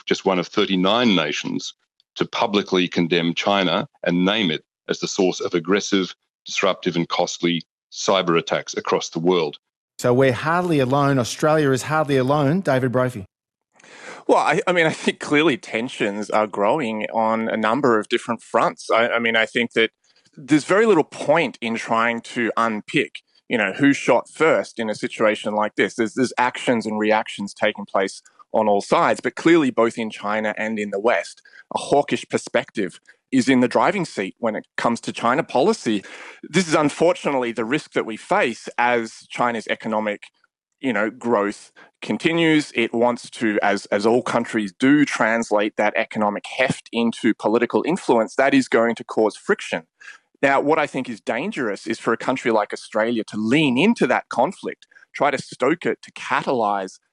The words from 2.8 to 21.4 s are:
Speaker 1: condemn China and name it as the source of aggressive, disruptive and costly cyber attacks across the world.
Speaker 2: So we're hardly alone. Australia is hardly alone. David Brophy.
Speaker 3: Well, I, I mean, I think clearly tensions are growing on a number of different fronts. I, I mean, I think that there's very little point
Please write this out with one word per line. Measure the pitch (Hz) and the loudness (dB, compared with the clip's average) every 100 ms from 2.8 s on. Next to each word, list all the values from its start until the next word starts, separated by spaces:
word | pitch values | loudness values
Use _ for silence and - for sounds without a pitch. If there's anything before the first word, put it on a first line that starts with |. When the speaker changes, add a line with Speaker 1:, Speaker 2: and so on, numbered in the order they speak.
| 87 | 0
Speaker 1:
condemn | - 85 87 82 | 0 0 2 0
China | 82 - 101 90 87 - _ | 0 0 2 2 0 -2 _
and | - 87 92 | -2 2 2
name | 107 - | 2 0
it | - - _ - | -2 -8 _ -8
as | - | -6
the | - | -4
source | - 92 92 | 0 0 0
of | 95 | -2
aggressive, | 87 82 101 - 98 90 - _ _ - | -2 0 -2 0 0 -2 -6 _ _ -10
disruptive | - 98 90 92 85 | -2 0 0 -2 -2
and | 82 | -2
costly | - 87 - 110 85 - _ _ | -2 -2 -2 -2 -2 -6 _ _
cyber | - - 95 87 82 | -6 0 2 2 0
attacks | 80 76 - - | 0 -4 -4 -8
across | - 87 - | -4 -4 -4
the | 85 | -4
world. | 85 90 76 - _ _ _ - | 0 0 0 -6 _ _ _ -4
Speaker 2:
So | 123 | 0
we're | 123 135 | 4 4
hardly | 113 151 175 180 151 | 2 0 0 0 0
alone. | 127 139 139 135 | 2 2 2 2
Australia | 113 - 156 156 143 | 0 0 2 4 2
is | 131 | 0
hardly | - 156 147 135 | 0 0 2 2
alone. | 127 151 139 180 | 2 2 2 2
David | 180 131 131 | 2 0 0
Brophy. | 123 127 110 90 _ _ _ _ _ - - - - - | 0 -2 -4 -14 _ _ _ _ _ -20 -20 -20 -8 2
Speaker 3:
Well, | 220 | 2
I, | 139 151 - | 4 2 2
I | |
mean, | 180 160 | 2 2
I | |
think | - - - | 0 -4 -4
clearly | - 147 160 123 | 0 2 4 0
tensions | - 110 123 - 113 101 104 | -2 -6 -4 -2 -2 -2 -2
are | 107 107 | 0 0
growing | - 101 151 117 110 107 | 0 0 0 -2 -4 -4
on | 110 110 113 113 | -2 0 0 -2
a | 110 | -2
number | 107 123 139 110 | 0 2 2 2
of | 101 | 0
different | 113 - 113 | -4 -4 -8
fronts. | - 117 160 - - | -2 0 0 -2 0
I, | 113 117 | 2 2
I | 117 | 0
mean, | 117 113 | 0 0
I | 113 | 0
think | 123 120 | -2 -2
that | - 113 _ _ _ _ - | 0 -2 _ _ _ _ -16
there's | 135 147 - | 0 0 4
very | 185 226 | 4 4
little | 175 | 4
point | - - - 160 | 2 -2 2 2